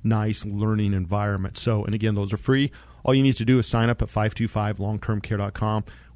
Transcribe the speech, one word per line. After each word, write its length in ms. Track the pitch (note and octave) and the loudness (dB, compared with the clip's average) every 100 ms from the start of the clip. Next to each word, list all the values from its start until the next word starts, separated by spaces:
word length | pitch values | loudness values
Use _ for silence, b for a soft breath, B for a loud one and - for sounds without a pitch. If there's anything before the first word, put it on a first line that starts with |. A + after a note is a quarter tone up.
nice 420 | A2+ G#2+ G#2+ G#2+ | 0 0 0 -4
learning 500 | G#2 G2+ G#2+ G#2+ G#2 | -6 -2 0 0 0
environment. 640 | F#2+ F2 G#2 G#2 G2 F#2+ - | 0 -2 -2 -2 -2 -4 -4
So, 260 | - G#2+ | -2 0
and 100 | G#2 | -2
again, 220 | G#2 A2 G2+ | -2 0 0
those 160 | G2+ | -2
are 40 | G#2+ | -4
free. 360 | - C3+ C#3 B B B | 2 2 2 B B B
All 100 | - | 2
you 80 | C3+ | 4
need 140 | C3+ B2 | 4 4
to 80 | |
do 160 | A#2 B2+ | 4 4
is 60 | A2 | 4
sign 200 | A#2 A2+ | 2 2
up 140 | A#2+ | 2
at 80 | G#2+ | -2
five 240 | A2+ G#2+ | 0 -2
two 140 | - A2+ | 0 -2
five 320 | A2 G#2 G2+ | 0 -2 -2
long 180 | G2 G#2+ | -4 -4
term 220 | - G#2+ | -2 -4
care 180 | - G#2 | -2 -4
dot 160 | G2+ | -4
com. 300 | - G#2+ G#2+ - B B | -2 -2 0 -4 B B